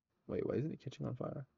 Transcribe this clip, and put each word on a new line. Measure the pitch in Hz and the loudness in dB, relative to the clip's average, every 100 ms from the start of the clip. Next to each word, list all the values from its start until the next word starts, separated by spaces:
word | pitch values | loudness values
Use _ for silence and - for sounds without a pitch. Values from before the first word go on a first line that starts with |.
| _ _ - | _ _ -2
wait, | - - | 0 4
why | 113 | 4
isn't | 156 | 2
it | - | -2
catching | 131 - 139 | -6 -4 -2
on | 123 | -2
fire? | - 139 135 | -2 -4 -8